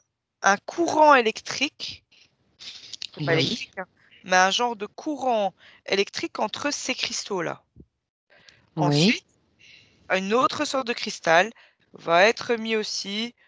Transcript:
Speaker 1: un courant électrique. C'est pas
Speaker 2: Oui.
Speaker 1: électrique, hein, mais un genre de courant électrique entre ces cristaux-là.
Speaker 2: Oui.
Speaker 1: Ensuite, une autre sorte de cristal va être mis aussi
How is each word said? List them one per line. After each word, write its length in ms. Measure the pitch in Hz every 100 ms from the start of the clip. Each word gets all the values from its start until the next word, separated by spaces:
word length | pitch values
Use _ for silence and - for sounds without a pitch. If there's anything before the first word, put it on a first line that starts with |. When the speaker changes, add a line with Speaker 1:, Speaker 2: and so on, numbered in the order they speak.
| _ _ _ _
Speaker 1:
un 140 | - 202 -
courant 480 | - 330 311 302
électrique. 920 | 269 220 - - - - - - - _ _ _ _ _ _ - - - - -
C'est 100 | -
pas 80 | 151
Speaker 2:
Oui. 20 |
Speaker 1:
électrique, 380 | 165 156 226 - -
hein, 80 | 185 _ _ -
mais 120 | 185 185
un 140 | 190
genre 260 | 190 247 214
de 100 | 208
courant 680 | - 311 277 262 220 190 _ - - -
électrique 520 | 196 - - 330 -
entre 320 | 214 - 294
ces 240 | 277 -
cristaux-là. 680 | 247 - - - 190 156 135 _ _ - _ _ _ _ _ _ _ _ 160
Speaker 2:
Oui. 380 | 147 147 185 294
Speaker 1:
Ensuite, 80 | _ _ _ _ - - _ _ -
une 240 | 190 190
autre 300 | 233 294 -
sorte 220 | 294 269 240
de 60 |
cristal 580 | 233 - - 170 165 214 - _ _ _
va 300 | - 165 170
être 300 | 208 - - 233
mis 200 | 220 220
aussi 580 | 208 - 190 208 233 _